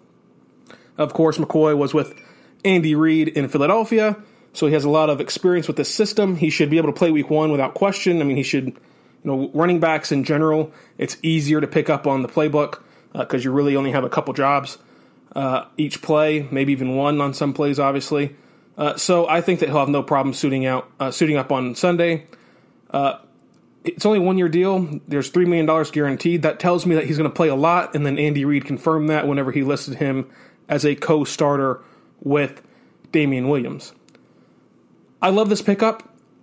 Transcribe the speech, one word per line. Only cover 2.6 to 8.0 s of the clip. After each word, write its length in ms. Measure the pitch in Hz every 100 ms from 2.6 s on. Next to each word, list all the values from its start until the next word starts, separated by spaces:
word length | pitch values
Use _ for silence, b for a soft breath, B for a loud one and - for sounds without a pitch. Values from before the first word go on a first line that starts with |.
| 196
Andy 300 | 185 156 151
Reid 320 | 160 160 156
in 200 | - 135
Philadelphia, 680 | - 139 220 220 226 214 208 B B B
so 140 | - 156
he 80 |
has 100 | 151
a 60 | 143
lot 220 | 156 151
of 100 | 139
experience 460 | - - 185 180 160
with 100 | 156
this 160 | 135
system. 440 | - 208 - 196 175
He 120 | 156
should 220 | - 147
be 60 | 160
able 140 | 156
to 60 | 139
play 140 | 175
week 180 | 151 139
one 220 | 151 156
without 240 | 147 131 -
question. 460 | 196 196